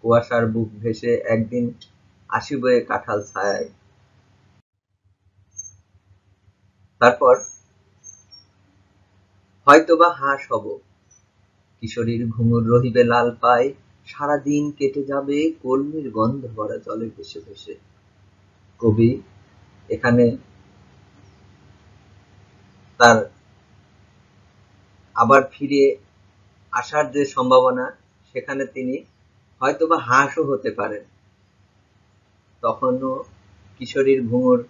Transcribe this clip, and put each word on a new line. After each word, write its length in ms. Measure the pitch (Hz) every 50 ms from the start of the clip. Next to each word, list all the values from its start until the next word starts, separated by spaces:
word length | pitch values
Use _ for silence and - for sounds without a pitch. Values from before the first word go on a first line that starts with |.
| -
"কুয়াশার 440 | 113 117 117 117 - 123 117 117
বুক 220 | 110 110 117 113 107 107 104
ভেসে 340 | 107 117 107 - - 120 120
একদিন 600 | - - - 113 113 113 - - 247 240 240 247 - - _ _ _ _ _ _ _ _ _
আসিব 380 | - 117 117 - 147 131 120
এ 180 | 127 123 120 -
কাঁঠাল 380 | - - 101 - - 107 104 101
ছায়ায়।" 460 | - - 98 98 101 98 - - - _ _ _ _ _ _ _ _ _ _ _ _ _ _ _ _ _ _ _ _ _ _ _ _ _ _ _ _ _ _ _ _ _ _ _ _ _ - - - _ _ _ _ _ _ _ _ _ _ _ _ _ _ _ _ _ _ _ _ _ _ _ _ _ _
তারপর, 400 | 120 123 120 - 143 127 127 - - - - - _ _ _ _ _ _ _ _ _ - - _ _ _ - - _ _ _ _ _ _ _ _ _ _ _ _ _ _ _ _ _ _ _ _ _ _ _ _ _
"হয়তোবা 460 | 131 143 160 160 170 165 156 170 170 170
হাঁস 400 | 135 135 139 139 135 - - 123
হব, 260 | 107 101 107 82 80 _ _ _ _ _ _ _ _ _ _ _ _ _ _ _ _ _ _ _ _
কিশোরীর 480 | - 110 - 120 117 117 117 117 120 117
ঘুঙুর 380 | 113 113 117 117 117 117 113
রহিবে 380 | 113 120 123 117 120 110 123 120
লাল 320 | 117 120 120 117 120 117 -
পায়, 340 | - 120 123 120 123 139 143 _ _ _ _ _ _
সারাদিন 680 | - - - 143 143 147 143 131 143 147 147 147 147 147
কেটে 300 | - 143 135 135 143 139
যাবে 500 | 135 139 139 139 139 143 147 156 165 160 - -
কলমির 480 | 127 127 135 143 147 156 156 143 127
গন্ধ 360 | 107 110 110 117 135 139 127
ভরা 320 | 117 110 104 107 104 113 -
জলে 320 | - - 113 113 113 110 -
ভেসে 240 | - - - - 104
ভেসে।" 340 | 98 - - - - 104 - - _ _ _ _ _ _ _ _ _ _ _ _ _ _ _ _ _ _ _ _
কবি 440 | 120 113 104 110 117 117 135 - - - _ - _ _ _ _ _ _ _ _ _ -
এখানে 480 | 131 117 - 123 120 123 120 117 - - - _ _ - _ _ _ _ _ _ _ _ _ _ _ _ - - _ _ _ _ _ _ _ _ - _ _ _ _ _ _ _ _ _ _ _ _ _ _ _ _ _ _ _ _ _ _ _ _ _
তার 320 | 120 120 113 110 101 - _ _ _ _ _ _ _ _ _ _ _ _ _ _ _ _ _ _ _ _ _ _ _ _ _ _ _ _ _ _ _ _ _ _ _ _ _
আবার 280 | - - 110 139 139 135 - -
ফিরে 440 | - 143 135 143 139 139 139 - - _ _ _ _ _ _ _ _ _ _ _ _ _ _ -
আসার 400 | 113 - - 151 147 151 135 127
যে 140 | 143 143
সম্ভাবনা, 680 | 135 - 135 127 127 127 127 127 131 127 127 127 127 127 _ _ _ _ _ _ _ _
সেখানে 340 | 127 - - 139 135 135
তিনি 380 | 123 - 135 131 127 135 - - _ _ _ _ _ _ _ _ _ _ _
হয়তোবা 380 | 127 135 143 - 165 160 165 147
হাঁসও 440 | - 117 123 131 139 139 - 165 156
হতে 280 | 139 139 - - 113
পারেন। 340 | - - 101 104 107 104 - _ _ _ _ _ _ _ _ _ _ _ _ _ _ _ _ _ _ _ _ _ _ _ _ _ _ _ _ _ _ _ -
তখনও 640 | 113 - - - 127 127 131 131 131 131 135 - - - _ _ _ _ _ _ - _ _
কিশোরীর 440 | 127 117 - 143 135 135 135 131 120 113
ঘুঙুর 360 | 117 123 127 127 127 247 240 -